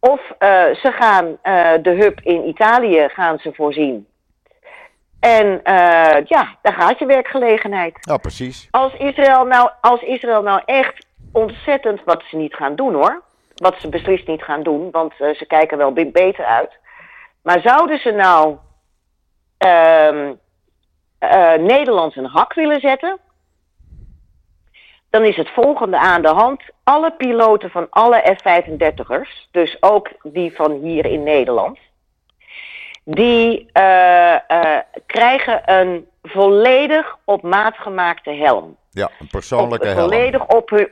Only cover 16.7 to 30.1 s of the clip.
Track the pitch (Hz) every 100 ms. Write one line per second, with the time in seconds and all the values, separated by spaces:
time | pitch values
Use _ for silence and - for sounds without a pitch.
16.7 | _ _ - - - - _ 160 175 233
17.7 | 269 339 294 247 208 190 170 156 143 _
18.7 | _ _ _ _ _ _ _ _ _ 185
19.7 | 170 165 160 151 151 143 135 _ _ _
20.7 | _ _ _ _ _ - 190 175 165 175
21.7 | 262 269 208 160 139 131 143 - - 311
22.7 | 294 277 269 330 381 _ _ _ _ _
23.7 | _ _ - - - _ _ _ _ _
24.7 | _ _ _ _ 220 220 202 156 - 269
25.7 | 285 220 - 185 175 156 160 233 269 -
26.7 | _ - 285 320 320 254 233 226 214 185
27.7 | 175 170 - 233 240 - 190 - 175 180
28.7 | 156 160 156 123 131 277 - _ 175 160
29.7 | - 190 208 208